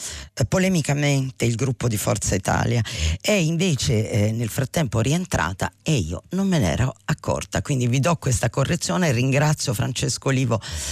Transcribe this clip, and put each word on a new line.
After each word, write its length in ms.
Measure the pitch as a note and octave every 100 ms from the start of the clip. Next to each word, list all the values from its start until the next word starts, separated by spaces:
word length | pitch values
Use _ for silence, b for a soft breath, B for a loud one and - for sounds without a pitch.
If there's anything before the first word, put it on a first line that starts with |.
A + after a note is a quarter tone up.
| B B B -
eh, 100 | B2
polemicamente 1000 | F#3 F#3 F3+ C#3+ C#3+ C#3+ C#3 C3 - A#2
il 100 | A2+
gruppo 320 | A2 A2 A#2+
di 100 | G#2+
Forza 380 | - A2 - G2
Italia. 440 | - - - A#2 G#2+ B D#2 E2
È 120 | -
invece, 760 | G#3 D#3+ E3 F#3+ C3+ - A2 G2
eh, 200 | G#2+ G#2
nel 180 | A2 A2+
frattempo 500 | - B2 E3+ C3 A2
rientrata 720 | B2+ E3 F3+ - E2 F#2+ G2 -
e 120 | -
io 280 | C#3+ D#2+ F2 -
non 160 | F3+ G3
me 120 | E3+
ne 140 | F2+
ero 200 | C#2+ B2+ - -
accorta. 580 | D3 - C#2+ - -
Quindi 240 | - C3+ B2
vi 120 | C3+
do 180 | D3 E3
questa 340 | C#3 A#2+ A#2
correzione 560 | - C3+ F3 - F3+ E3+
e 60 |
ringrazio 600 | A#2 C3 C3+ D3+ D3 -
Francesco 540 | A2 B2 B2+ C3+ - C#3
Olivo, 320 | C3 B2+ A#2 B D#2 B